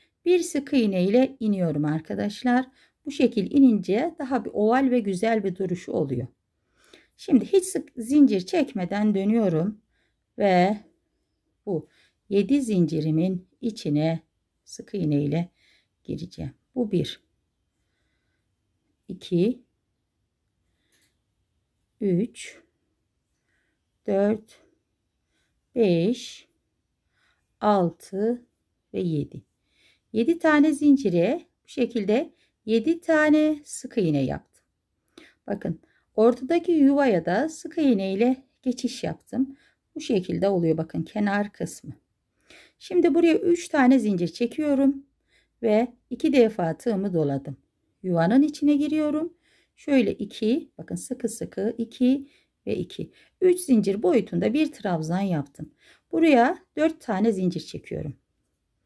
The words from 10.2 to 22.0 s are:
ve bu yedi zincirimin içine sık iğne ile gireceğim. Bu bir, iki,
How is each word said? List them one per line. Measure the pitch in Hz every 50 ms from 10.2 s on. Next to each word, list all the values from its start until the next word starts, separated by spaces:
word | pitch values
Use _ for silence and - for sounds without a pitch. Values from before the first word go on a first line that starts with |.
| _ _ _
ve | - 208 202 185 180 180 190 214 208 - _ _ _ _ _ _ _ _ _ _ _ _ _ _ _ _
bu | 208 190 151 - _ _ _ _ _ _ _ _ _
yedi | 196 202 208 - 277 285
zincirimin | 262 226 214 180 170 147 165 156 156 160 156 160 170 185 190 180 - _ _ _
içine | - 233 214 - - 165 147 147 156 160 165 165 - _ _ _ _ _ _ _ _
sık | _ - - 220 - -
iğne | 202 170 151 147 143 147
ile | 143 147 165 175 - _ _ _ _ _ _ _ _ _ _ _
gireceğim. | - - - 165 180 - - 160 135 - _ _ _ _
Bu | 254 240 208
bir, | 196 175 - - - - _ _ _ _ _ _ _ _ _ _ _ _ _ _ _ _ _ _ _ _ _ _ _ _ _ _ _ _ _ _ _ _ _ _ _ _ _
iki, | - 180 180 - - 185 170 180 226 262 - _ _ _ _ _ _ _ _ _ _ _ _ _ _ _ _ _ _ _ _ _ _ _ _ _ _ _ _ _ _ _ _ _ _ _ _ _ _ _ _ _ _ _ _ _ _ _ _